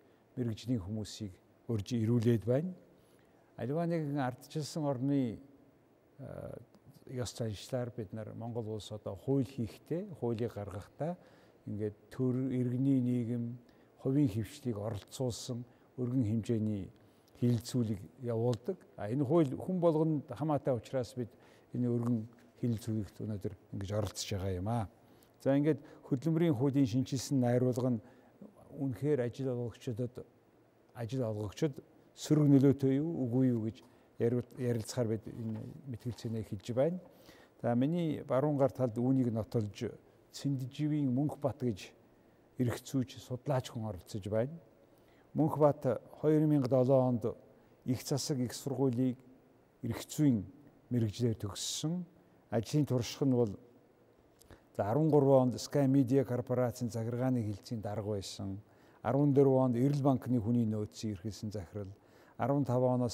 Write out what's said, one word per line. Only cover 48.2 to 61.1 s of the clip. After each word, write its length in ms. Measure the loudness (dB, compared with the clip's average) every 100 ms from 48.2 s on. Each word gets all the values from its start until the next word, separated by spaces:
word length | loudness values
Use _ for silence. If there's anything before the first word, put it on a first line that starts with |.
| -2 -2
их 80 | -4
сургуулийг 640 | -6 -6 0 0 2 0 -2 -10 -20 _ _ _ _
ирэх 240 | -6 -6
цүүн 400 | -6 2 4 4 0 -12 -20 -20 _
мэрэгжлэр 480 | 0 0 0 0 0
төгссөн. 640 | -4 -6 -6 -4 -4 -4 -6 -14 _ _ _
Ажлын 320 | -4 0 0
туршлага 460 | 2 0 -2 0 2
нь 40 | 4
бол 180 | 2 0 -14 -20 _ _ _ _ _ _ -20 -20 _ -4
за 80 |
13 480 | 0 2 6 6 8
онд 260 | 6 6 0
Sky 300 | -2 2 4
Media 360 | 4 6 4 2
Corporation 640 | -2 0 0 0 -2 -4
захиргааны 500 | -4 -4 -2 0 0
хилцээний 400 | -2 -6 -8 -8
дарга 380 | -6 -6 -4 -4
байсан. 380 | -6 -8 -8 -8 -12 -20 -20 -6
14 460 | 0 2 4 6 8
онд 320 | 6 4 4
Эрэл 220 | 2 2
банкны 340 | 2 2 2 0
хүний 280 | 2 2 2
нөөцийн 500 | 0 -4 -6 -6